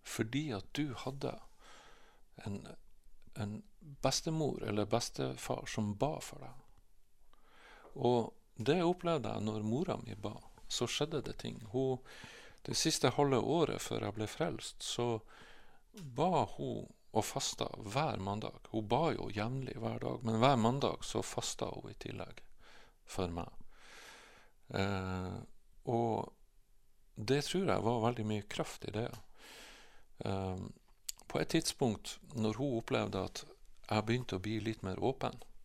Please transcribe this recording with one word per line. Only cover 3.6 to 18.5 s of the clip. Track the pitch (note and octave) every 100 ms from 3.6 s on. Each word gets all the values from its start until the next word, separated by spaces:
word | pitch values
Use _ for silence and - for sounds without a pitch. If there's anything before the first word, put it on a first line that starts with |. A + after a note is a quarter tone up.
| - - D3+ C#3
bestemor | C3+ - - D#3+ D3 -
eller | A2 G#2 G#2
bestefar | A#2 - - C3 C3 - B2+ -
som | - G#2 G2+
ba | C#3 D#3
for | - - -
deg.» | - - - - - - - - - - - - - - -
Og | B2 A#2+ G#2+ - _
det | - A2+ F3
opplevde | E3+ F3+ E3+ D#3+ A2+
jeg | A2 G#2+
når | A2 G#2+
mora | B2 F#3 -
mi | -
ba, | G#2 G#2 A2 - - -
så | - A#2+
skjedde | - D#3 D#3 -
det | -
ting. | A#2+ A#2 G#2+
Hun, | B2 C3 B2+ - - - - - - -
det | -
siste | D#3+ D3+ C3 -
halve | C#3+ B2+
året | G#2+ E3 D#3 -
før | - A2+ G#2+
jeg | G#2
ble | G#2+
frelst, | - E3 - - -
så | - - A#2+ A2+ - - - - - - -
ba | G#3+ D3+ A#2+ F3 E3 A2 -
hun | C#3 A2+ - - - A2
og |
fasta | - - - - - -
hver | G#2 A#2 D#3 G#2
mandag. | G2 G#2 A2